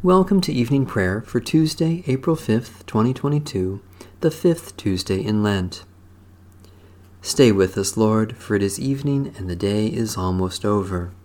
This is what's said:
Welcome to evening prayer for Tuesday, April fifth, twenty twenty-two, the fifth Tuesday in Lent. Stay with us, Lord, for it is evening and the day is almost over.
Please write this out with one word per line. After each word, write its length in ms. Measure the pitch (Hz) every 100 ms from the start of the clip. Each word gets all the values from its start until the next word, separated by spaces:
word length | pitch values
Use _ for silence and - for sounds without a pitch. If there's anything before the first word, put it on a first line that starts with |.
| 180
Welcome 320 | 190 185 196
to 140 | 180
evening 320 | 139 117 139 127
prayer 340 | - 92 101
for 220 | 113 123
Tuesday, 600 | - 156 156 - 165 165 175
April 300 | 131 131 160
fifth, 480 | - 110 120 - -
twenty 280 | 113 117
twenty-two, 680 | 127 143 147 147 98 92 98 - - - -
the 100 | 165
fifth 460 | 160 175 165 - -
Tuesday 440 | - 90 - 95
in 220 | 95 107
Lent. 400 | 104 101 90 - - - - - - - - - - - - - - -
Stay 300 | - - 127
with 260 | 98 95 -
us, 200 | 95 -
Lord, 400 | 110 110 110 117
for 180 | - 104
it 80 |
is 160 | 98 -
evening 560 | 135 139 143 139 135 -
and 120 | 92
the 60 | 87
day 300 | 101 104 107
is 280 | 120 110 104
almost 480 | 92 92 92 -
over. 480 | 104 104 95 92 87 -